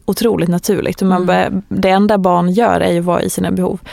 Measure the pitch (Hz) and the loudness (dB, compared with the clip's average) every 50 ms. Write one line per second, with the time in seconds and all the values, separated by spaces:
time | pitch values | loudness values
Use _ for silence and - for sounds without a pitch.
0 | - - 190 - 226 233 196 165 170 170 175 175 - - 202 - - 175 180 - | -4 -6 -4 0 0 0 0 0 0 0 0 -2 0 -2 -2 0 0 -4 -4 -2
1 | 196 185 185 180 180 180 185 185 - - 196 190 - - 196 190 190 190 185 196 | 0 0 0 0 0 0 0 0 0 0 -4 -6 -6 -6 -4 0 0 2 2 2
2 | 208 214 214 196 185 185 180 175 175 180 180 233 240 202 180 170 175 180 175 170 | 2 2 2 2 2 2 2 2 2 2 2 2 2 2 2 2 2 0 0 0
3 | 170 180 170 - - 185 - 190 185 180 185 185 180 190 208 - - - | 0 0 -2 -2 -2 -4 -4 -4 -4 -2 -2 -2 -2 -4 -4 -6 -10 -16